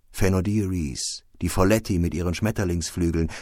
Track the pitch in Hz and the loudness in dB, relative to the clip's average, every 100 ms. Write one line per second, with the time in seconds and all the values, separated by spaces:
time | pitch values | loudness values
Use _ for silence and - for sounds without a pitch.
0 | _ - 95 95 95 107 95 92 73 - | _ 0 2 2 2 0 0 -2 -4 -6
1 | - - - - 90 - 95 110 - 92 | -8 -10 -16 -6 -2 2 4 4 2 0
2 | 85 78 87 85 107 110 92 87 82 - | 0 0 -2 -2 -2 -2 -2 -2 -4 -2
3 | 85 82 82 - | 0 2 -2 -4